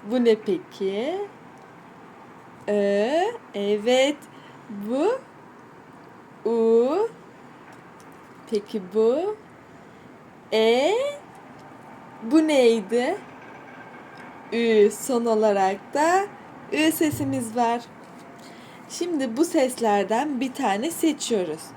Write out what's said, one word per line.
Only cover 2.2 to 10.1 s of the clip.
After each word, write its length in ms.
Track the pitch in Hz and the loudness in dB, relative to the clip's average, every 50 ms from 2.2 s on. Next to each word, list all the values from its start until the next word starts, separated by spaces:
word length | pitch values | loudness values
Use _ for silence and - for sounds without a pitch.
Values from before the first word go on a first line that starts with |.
| - - - - - - - - - | -20 -20 -20 -20 -20 -20 -20 -12 -4
Ö. 420 | - 208 208 202 202 202 202 208 240 294 330 370 440 480 - - - - | -2 0 0 2 2 2 2 2 2 2 0 0 0 -4 -8 -16 -12 -8
Evet, 640 | 202 202 202 208 208 208 240 247 262 269 285 294 - - - - - - - - - - - | -6 -2 -2 -2 0 2 2 4 4 4 2 0 -4 -12 -20 -20 -20 -20 -20 -20 -20 -18 -14
bu 500 | 214 202 202 214 247 269 320 415 508 523 - - - - - - - - - - - - - - - - - - - - - - - - - 214 | -14 -12 -6 -4 -2 0 0 0 0 -2 -8 -18 -20 -20 -20 -20 -20 -20 -20 -20 -20 -20 -20 -20 -20 -20 -20 -20 -20 -20 -20 -20 -20 -6 -4 -2
U. 600 | 233 226 226 226 226 233 240 262 311 381 440 466 - - - - - - - - - - - - - - - - - - - - - - - - - - - - | 0 2 2 4 4 4 4 2 0 0 -2 -4 -6 -14 -20 -20 -20 -20 -20 -20 -20 -20 -20 -20 -20 -20 -20 -20 -20 -20 -20 -20 -20 -20 -20 -20 -20 -20 -10 -6
Peki 300 | 233 208 - - - 214 185 180 196 | -6 -6 -4 -4 -8 -8 -8 -2 0
bu? 420 | 220 220 226 247 311 359 415 427 - - - - - - - - - - - - - - - | 2 2 2 2 0 -2 -4 -6 -8 -14 -20 -20 -20 -20 -20 -20 -20 -20 -20 -20 -20 -20 -20